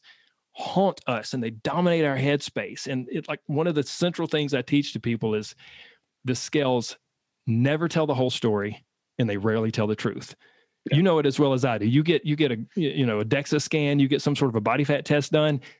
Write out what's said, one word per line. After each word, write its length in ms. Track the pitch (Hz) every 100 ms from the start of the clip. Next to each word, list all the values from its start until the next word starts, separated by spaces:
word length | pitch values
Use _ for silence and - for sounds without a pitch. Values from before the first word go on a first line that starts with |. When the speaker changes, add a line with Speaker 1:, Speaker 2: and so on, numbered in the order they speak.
| _ _ _ _ _
Speaker 1:
haunt 460 | - - - 196 - -
us 260 | 113 104
and 80 | 131
they 80 | 113
dominate 540 | 110 - 151 180 170
our 140 | 147 135
headspace. 680 | 139 143 - - 98 110 -
And 220 | 131 123
it, 160 | - 151
like, 100 | 151 -
one 220 | 147 170
of 80 | 151
the 80 |
central 440 | 131 - 175 170 165
things 260 | 156 143
I 80 | 131
teach 300 | 120 147 143
to 80 | 120
people 340 | 120 117 110
is 220 | 107 107 - - - - _ _ _ 127
the 100 | 127
scales 640 | - 151 135 123 110 - _ _ _ _ -
never 400 | 113 131 156 165
tell 180 | 165 151
the 80 |
whole 160 | 127 127
story, 540 | - 117 104 101 104 _ _ _ -
and 120 | 117
they 80 | 101
rarely 340 | 107 110 113
tell 160 | 110 107
the 80 | 107
truth. 400 | 113 - - - _ _ _ _ -
Speaker 2:
Yeah. 80 | 143
Speaker 1:
You 60 |
know 160 | 185 160
it 60 | 143
as 140 | 135
well 140 | 143
as 100 | 127
I 140 | 127 113
do. 80 | 104
You 180 | 135
get, 220 | 156 156 151
you 100 | 147
get 160 | 147
a, 60 | 113 - -
y-, 80 |
you 220 | 147 151 127
know, 160 | 104
a 40 | 110
dexa 360 | 139 143 151
scan, 360 | - 156 143 143
you 100 | 135
get 140 | 143
some 140 | 147 143
sort 140 | 139
of 60 | 113
a 60 |
body 220 | 107 127
fat 220 | 147 143 -
test 260 | 147 139
done, 300 | 156 151 143 - -